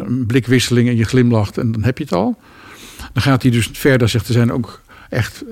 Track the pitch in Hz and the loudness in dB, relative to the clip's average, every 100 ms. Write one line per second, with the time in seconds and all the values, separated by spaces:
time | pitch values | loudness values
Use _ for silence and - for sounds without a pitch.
0 | - 123 110 131 110 127 - 120 120 117 | -2 -4 0 0 2 0 2 2 2 2
1 | 110 131 120 113 101 - 117 113 107 127 | 2 2 4 2 0 -2 -4 -2 -2 -4
2 | 147 175 233 233 - - - - - - | -2 -2 -2 -4 -12 -20 -20 -20 -20 -20
3 | - - 139 135 127 117 104 - 147 131 | -8 -4 0 2 2 0 -2 -2 2 4
4 | 113 117 - 120 117 - 113 - _ - | 2 0 0 0 2 0 -6 -12 _ -20
5 | - - 104 - 262 | -8 -6 -6 -8 -10